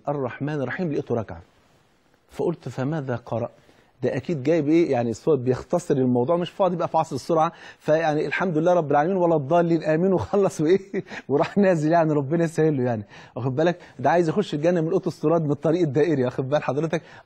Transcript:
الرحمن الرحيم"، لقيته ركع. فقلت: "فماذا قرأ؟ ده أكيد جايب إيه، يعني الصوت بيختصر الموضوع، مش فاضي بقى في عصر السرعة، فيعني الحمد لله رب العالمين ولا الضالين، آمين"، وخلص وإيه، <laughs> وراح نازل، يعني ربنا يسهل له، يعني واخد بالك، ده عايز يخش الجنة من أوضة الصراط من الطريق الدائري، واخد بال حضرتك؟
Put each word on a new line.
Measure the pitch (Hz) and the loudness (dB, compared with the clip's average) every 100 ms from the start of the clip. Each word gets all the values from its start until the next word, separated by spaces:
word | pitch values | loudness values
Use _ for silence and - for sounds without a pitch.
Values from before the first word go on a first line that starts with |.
| - | -6
الرحمن | 147 127 - 139 151 | -6 -6 -6 -6 -4
الرحيم"، | 127 - 180 | -6 -4 -4
لقيته | 143 143 | -4 -4
ركع. | 117 104 85 - _ _ _ _ _ _ _ _ | -4 -6 -12 -18 _ _ _ _ _ _ _ _
فقلت: | - - 165 - | -6 -4 -6 -8
"فماذا | 123 131 160 131 120 | -6 -6 -4 -6 -8
قرأ؟ | - 113 117 - _ _ _ _ | -6 -6 -6 -10 _ _ _ _
ده | 123 139 | -4 -4
أكيد | 127 160 | -4 -4
جايب | 127 170 143 | 0 0 2
إيه، | 165 160 | 2 2
يعني | 127 120 | 0 -2
الصوت | 110 - 143 | -2 0 0
بيختصر | 123 127 - 175 - 143 | 0 -4 -2 -4 0 0
الموضوع، | 127 123 123 170 | 2 2 0 0
مش | 175 | -2
فاضي | - 190 175 | -2 0 0
بقى | 170 | -2
في | 160 | -2
عصر | 156 135 | -2 -4
السرعة، | - 165 160 - - - | -2 0 0 -2 -18 -8
فيعني | - 156 160 151 147 | 0 2 2 0 -2
الحمد | - 190 151 | -2 -2 0
لله | 165 | 2
رب | 180 151 | 2 4
العالمين | 143 156 196 | 2 2 2
ولا | 175 160 | 2 2
الضالين، | 135 175 170 165 | 2 2 4 2
آمين"، | 156 160 190 | 2 2 2
وخلص | 180 - 202 190 - | 0 0 0 0 0
وإيه، | 156 190 - 196 | 2 2 0 -8
<laughs> | - - - | -8 -12 -2
وراح | 139 160 - | 0 0 2
نازل، | 196 170 151 | 4 4 2
يعني | 170 160 | 2 2
ربنا | 147 135 170 | 0 0 0
يسهل | 165 160 156 143 | 0 2 0 2
له، | |
يعني | 123 113 101 - - - | -2 -2 -8 -16 -14 -6
واخد | 127 131 | -4 0
بالك، | 165 170 - - | 0 0 -8 -4
ده | 131 | 2
عايز | 170 165 | 2 2
يخش | 156 - | 0 -2
الجنة | 151 160 180 | -2 0 0
من | 160 | 0
أوضة | 180 170 | -2 -2
الصراط | - 151 170 | -2 0 2
من | 147 | 0
الطريق | 143 160 165 | 0 0 2
الدائري، | 160 131 160 143 | 2 2 2 2
واخد | 127 - 131 | 0 -2 -2
بال | 147 | -2
حضرتك؟ | - 135 160 170 - - | -2 -2 -2 -4 -8 -10